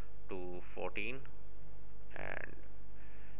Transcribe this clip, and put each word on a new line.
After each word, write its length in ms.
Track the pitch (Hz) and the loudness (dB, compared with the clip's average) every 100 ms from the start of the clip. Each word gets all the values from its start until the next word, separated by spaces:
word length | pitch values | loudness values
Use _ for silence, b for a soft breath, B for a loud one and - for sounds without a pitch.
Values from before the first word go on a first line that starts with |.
| B - - | B 0 0
to 320 | 95 90 90 - - | 0 0 0 0 0
fourteen, 440 | 90 - 107 135 - - - - - - - - - - | 0 0 0 0 0 0 0 0 0 0 0 0 0 0
and 400 | 50 50 - - - - - B B B B | 0 0 0 0 0 0 0 B B B B